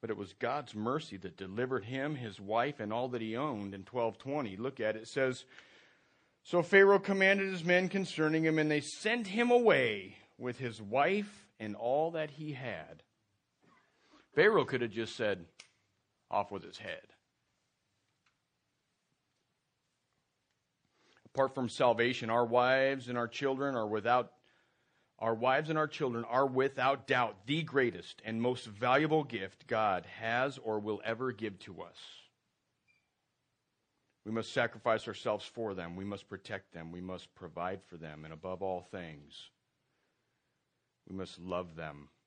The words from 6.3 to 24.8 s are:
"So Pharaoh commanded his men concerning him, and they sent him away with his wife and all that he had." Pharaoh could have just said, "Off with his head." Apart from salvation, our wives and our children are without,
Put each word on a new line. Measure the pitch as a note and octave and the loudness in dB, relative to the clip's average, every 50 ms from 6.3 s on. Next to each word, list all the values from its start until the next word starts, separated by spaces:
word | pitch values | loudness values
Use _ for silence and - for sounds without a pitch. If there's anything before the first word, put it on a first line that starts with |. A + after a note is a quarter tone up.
| _ _ _ | _ _ _
"So | - - F3 | 0 2 2
Pharaoh | E3+ - - G3 G3 G3 G3+ G3 | 2 8 8 10 10 10 8 6
commanded | G3 G3 G3 G3 F#3+ F#3+ G3 G3+ G3 G3 | 6 2 2 4 6 6 6 4 2 -2
his | F#3+ F3+ E3 | -4 -4 2
men | E3+ F3+ F3+ F#3 F3+ | 4 4 4 4 4
concerning | F3+ G3 F#3+ E3+ - - D#3 D#3 D#3 D#3+ D#3+ | 0 -2 -2 -2 -2 0 2 2 2 2 2
him, | D#3+ D#3 D#3 | 4 4 4
and | D#3 D3+ | 2 2
they | D3+ D3 | 2 0
sent | C#3 - - - - G#3+ A3+ A#3+ A3+ F#3+ | -2 -4 -12 -6 -2 -2 -2 -2 -2 -4
him | F#3 A3 A#3+ A#3+ | 0 0 4 6
away | A#3+ B3 A#3+ A3 F3+ C#3 B2+ A#2 G#2+ G2+ F#2+ G2 G2+ - - _ _ _ | 6 6 8 8 6 6 6 2 0 -4 -6 -12 -16 -20 -20 _ _ _
with | B2 B2+ A#2+ - | -6 -6 -6 -4
his | C3 A#2+ A2 G#2 | -6 -8 -8 -8
wife | A2 G2+ G#2+ C3 C#3+ D#3+ F#3+ G#3 G#3 G3+ - - - _ _ _ | -10 -2 2 2 4 4 2 0 -2 -4 -12 -20 -20 _ _ _
and | A2+ G#2+ G#2 G2+ | -10 -8 -8 -4
all | A2+ A#2+ C3 D3 D#3 E3 | -2 0 0 0 0 -2
that | E3+ D#3+ D#3 D3+ | -2 -4 -6 -6
he | C#3 D3 D#3 D3+ | -8 -12 -10 -10
had." | C#3+ B2+ C3 B2 G#2 E2 D2+ D2 - - - _ _ _ _ _ _ _ _ _ _ _ _ _ _ _ _ _ _ _ _ _ _ - _ _ _ | -10 -8 -8 -8 -8 -8 -10 -14 -18 -20 -20 _ _ _ _ _ _ _ _ _ _ _ _ _ _ _ _ _ _ _ _ _ _ -20 _ _ _
Pharaoh | - E3 G#3 A3+ F#3 C3+ | 4 4 6 6 4 2
could | - - B2+ | 2 0 -2
have | A#2+ A#2 | -2 -2
just | F#2+ A2 A2+ G#2 - | -2 -4 -6 -6 -4
said, | - A#2+ G#2 G2+ F#2 E2+ E2+ _ _ - _ _ _ _ _ _ _ _ _ _ _ _ _ | -4 -2 -2 -2 -2 -6 -18 _ _ -20 _ _ _ _ _ _ _ _ _ _ _ _ _
"Off | - F#2+ G2+ - | -2 -2 -2 -2
with | G#2 F#2+ F2 | -6 -12 -12
his | F2+ F2+ - | -12 -16 -14
head." | - G2 E2+ D#2 - - _ _ _ _ _ _ _ _ _ _ _ _ _ _ _ _ _ _ _ _ _ _ _ _ _ _ _ _ _ _ _ _ _ _ _ _ _ _ _ _ _ _ _ _ _ _ _ _ _ _ _ _ _ _ _ _ _ _ _ _ _ _ _ _ _ _ _ _ _ _ _ _ _ _ _ _ _ _ _ _ _ _ _ - _ | -10 -10 -10 -10 -12 -20 _ _ _ _ _ _ _ _ _ _ _ _ _ _ _ _ _ _ _ _ _ _ _ _ _ _ _ _ _ _ _ _ _ _ _ _ _ _ _ _ _ _ _ _ _ _ _ _ _ _ _ _ _ _ _ _ _ _ _ _ _ _ _ _ _ _ _ _ _ _ _ _ _ _ _ _ _ _ _ _ _ _ _ -10 _
Apart | - C3+ C3 C3+ | 0 0 2 2
from | - B2+ A#2 | -2 -2 -2
salvation, | - - C#3 B2 A#2 A2 A#2 A#2+ B2+ B2 - A2+ | 0 4 4 6 6 6 4 2 2 0 -2 0
our | A2+ A#2+ B2 | 2 2 2
wives | A#2 A2+ B2 B2 B2+ C3 C3+ C3+ C3+ C3+ C3+ B2 A#2 | 4 4 4 6 6 6 4 4 2 2 0 -4 -4
and | B2 A#2+ | -2 -2
our | A#2 A2+ | -2 -4
children | - - C#3 C#3 C3+ C3 C#3 C#3 C3+ | -4 -2 0 0 0 0 -2 -2 -2
are | A#2+ A2 G#2 | -2 -2 0
without, | G#2+ G#2+ G2 A2+ A#2+ B2+ A#2+ - _ _ _ _ _ _ _ _ _ _ | -2 0 2 4 4 4 4 0 _ _ _ _ _ _ _ _ _ _